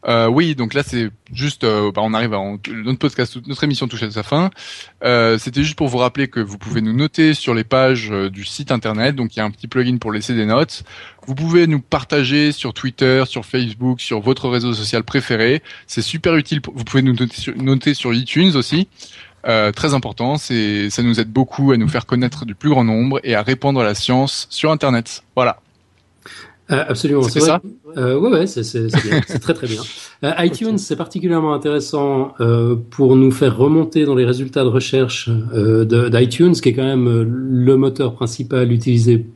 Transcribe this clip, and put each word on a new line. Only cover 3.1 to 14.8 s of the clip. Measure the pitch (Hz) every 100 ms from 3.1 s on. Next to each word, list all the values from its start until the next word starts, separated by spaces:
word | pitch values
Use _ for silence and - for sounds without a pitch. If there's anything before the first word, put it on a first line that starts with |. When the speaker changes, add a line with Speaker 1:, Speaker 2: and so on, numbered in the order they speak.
| - 123 123 120
Speaker 1:
notre | 135
émission | 151 135 127
touche | 113
à | 107
sa | 110
fin. | 104 147 185 - - - - _
Euh, | 123 123 113 113
c'était | 131 127
juste | 151 151
pour | 147
vous | 123
rappeler | 123 131 139
que | 123
vous | 104 104
pouvez | 101 113
nous | 110
noter | 117 151 - 160
sur | 147 -
les | 113
pages, | 110 131 131 127 110
euh, | 101 98
du | 95
site | 98 - 143
internet, | 123 110 107 123 139
donc | 117
il | -
y |
a |
un | 107
petit | 104 113
plugin | 131 123 123
pour | 113
laisser | 104 101 120
des | 107
notes. | 117 156 - - - - _ -
Vous |
pouvez | 131 165 170 170
nous | 147
partager | - 151 127 151 127 143 147
sur | 147 131
Twitter, | - 131 - 131 131 127
sur | - 113
Facebook, | 127 123 107 127 127
sur | - 113
votre | 107 131 131
réseau | 123 120
social | 110